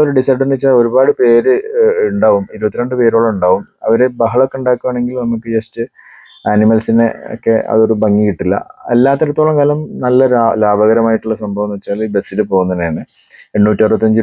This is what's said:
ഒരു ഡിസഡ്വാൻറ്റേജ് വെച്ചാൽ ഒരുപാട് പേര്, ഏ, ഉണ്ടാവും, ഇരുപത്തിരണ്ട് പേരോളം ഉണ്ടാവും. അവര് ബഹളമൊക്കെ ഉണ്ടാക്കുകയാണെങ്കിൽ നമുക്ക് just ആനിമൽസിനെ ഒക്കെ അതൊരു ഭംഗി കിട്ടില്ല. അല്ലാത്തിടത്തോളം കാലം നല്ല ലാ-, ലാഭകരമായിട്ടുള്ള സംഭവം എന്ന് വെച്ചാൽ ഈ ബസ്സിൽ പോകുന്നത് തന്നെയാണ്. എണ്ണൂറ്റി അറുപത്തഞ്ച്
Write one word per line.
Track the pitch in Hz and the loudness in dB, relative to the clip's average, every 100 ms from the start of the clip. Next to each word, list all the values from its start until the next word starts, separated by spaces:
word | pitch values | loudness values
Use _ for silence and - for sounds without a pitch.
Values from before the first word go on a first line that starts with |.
ഒരു | 151 139 | 2 0
ഡിസഡ്വാൻറ്റേജ് | 127 127 139 135 135 | 0 0 -2 0 2
വെച്ചാൽ | 127 | 2
ഒരുപാട് | 117 123 135 139 | 2 2 2 2
പേര്, | 123 117 123 123 - 123 | 2 4 2 0 -2 0
ഏ, | 110 87 104 | 2 2 -2
ഉണ്ടാവും, | 101 110 101 98 | 0 2 2 -2
ഇരുപത്തിരണ്ട് | 107 107 113 123 127 | -6 -4 -4 -4 0
പേരോളം | 117 113 117 | 2 2 0
ഉണ്ടാവും. | 101 90 95 104 _ 110 | 0 0 0 -2 _ -2
അവര് | 113 127 123 | 0 0 0
ബഹളമൊക്കെ | 113 120 135 135 | -2 0 -2 -2
ഉണ്ടാക്കുകയാണെങ്കിൽ | 127 123 127 123 123 127 | -2 -2 -2 -4 -4 -4
നമുക്ക് | 117 117 117 113 | -4 -4 -4 -4
just | - - 117 _ - - - - - | -4 -8 -10 _ -20 -20 -20 -8 -2
ആനിമൽസിനെ | 104 107 113 110 113 117 - - | 2 2 2 0 0 0 -2 -12
ഒക്കെ | 113 113 113 - | -6 0 0 0
അതൊരു | 110 110 107 | 0 2 2
ഭംഗി | 107 101 107 | 0 2 0
കിട്ടില്ല. | 87 90 98 - - - | -2 -2 -4 -6 -16 -2
അല്ലാത്തിടത്തോളം | 120 131 139 147 147 156 151 | 2 2 2 -2 0 0 2
കാലം | 147 147 147 135 | 0 -2 -6 -6
നല്ല | 127 127 131 | 0 2 2
ലാ-, | 123 113 107 | 2 2 2
ലാഭകരമായിട്ടുള്ള | 104 104 107 113 113 110 110 104 | 0 2 2 2 2 0 -2 -6
സംഭവം | 104 101 104 | -6 -6 -6
എന്ന് | 101 | -6
വെച്ചാൽ | 101 101 110 | -8 -6 -4
ഈ | 101 | -4
ബസ്സിൽ | - 101 101 | -4 -4 0
പോകുന്നത് | 95 92 90 | 0 0 -2
തന്നെയാണ്. | 85 78 - _ - - - 104 | -4 -4 -10 _ -20 -20 -6 0
എണ്ണൂറ്റി | 104 101 107 | 2 2 2
അറുപത്തഞ്ച് | 107 110 110 | 2 2 2